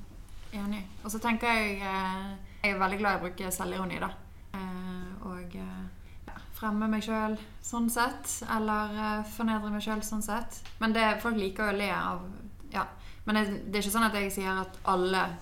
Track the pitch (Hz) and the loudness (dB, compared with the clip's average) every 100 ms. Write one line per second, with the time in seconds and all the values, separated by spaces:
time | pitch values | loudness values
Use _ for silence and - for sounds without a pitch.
0 | - - - - - 208 202 208 185 - | -8 -12 -12 -12 -8 -6 -4 -4 -6 -8
1 | 220 220 233 226 240 226 208 196 196 190 | -6 -2 2 2 4 4 4 0 0 0
2 | 190 190 196 190 - - 208 190 190 202 | 0 -2 -4 -8 -10 0 2 4 4 4
3 | 208 180 180 180 190 180 185 185 180 170 | 4 4 0 -4 -4 -2 -2 0 -2 -2
4 | 175 - - - - 196 185 185 185 180 | -4 -6 -12 -14 -10 -6 -6 -6 -6 -6
5 | 180 185 185 180 175 190 185 185 185 - | -6 -6 -6 -6 -6 -6 -6 -6 -8 -10
6 | - - - - - - 214 208 220 214 | -12 -12 -12 -12 -10 -2 0 2 4 2
7 | 226 220 214 214 - - - 240 233 - | 2 2 2 0 -6 -10 -4 2 2 4
8 | 247 - - - - 226 214 214 208 208 | 2 0 -4 -4 0 0 2 2 0 0
9 | 214 214 214 - 226 214 208 208 214 214 | 0 0 -2 0 2 2 0 0 0 0
10 | - 214 208 220 - - - - 220 220 | 0 -2 0 -2 -2 -6 -10 0 4 6
11 | 220 214 233 214 190 190 214 202 196 175 | 6 4 2 2 0 2 0 2 2 2
12 | 180 180 185 208 208 - - 202 - - | 0 -2 -6 -8 -10 -12 -6 -2 -4 -6
13 | - - - 214 202 202 208 202 196 226 | -12 -8 2 2 2 -2 0 0 2 4
14 | 220 202 196 196 190 190 185 - - 185 | 4 4 0 0 0 0 -2 -2 2 4
15 | 185 190 175 170 | 4 4 2 -2